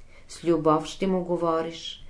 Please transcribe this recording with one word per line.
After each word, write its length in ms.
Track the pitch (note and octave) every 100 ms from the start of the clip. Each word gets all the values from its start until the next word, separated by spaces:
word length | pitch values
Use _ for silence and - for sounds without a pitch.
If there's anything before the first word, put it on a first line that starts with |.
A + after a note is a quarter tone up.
| - - -
С 160 | -
любов 420 | D#3+ E3 D#3 D#3 -
ще 200 | - G3
му 180 | F#3
говориш. 760 | F3 E3+ E3+ E3 E3 E3 - - -